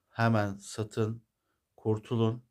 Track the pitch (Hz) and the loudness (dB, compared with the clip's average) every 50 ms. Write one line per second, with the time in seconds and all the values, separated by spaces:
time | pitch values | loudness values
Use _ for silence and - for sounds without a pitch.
0 | _ _ - - 113 117 113 107 104 101 98 101 - - - 113 104 - - 120 | _ _ -2 0 2 4 4 2 2 0 -4 -8 -12 -12 -8 -8 -8 -6 -2 -2
1 | 110 110 113 117 _ _ _ _ _ _ _ _ _ _ _ - - 110 110 107 | -2 -2 -2 -8 _ _ _ _ _ _ _ _ _ _ _ -6 -2 -2 -2 -2
2 | - - 127 113 113 113 117 123 - _ | -2 -2 0 2 2 2 0 -2 -10 _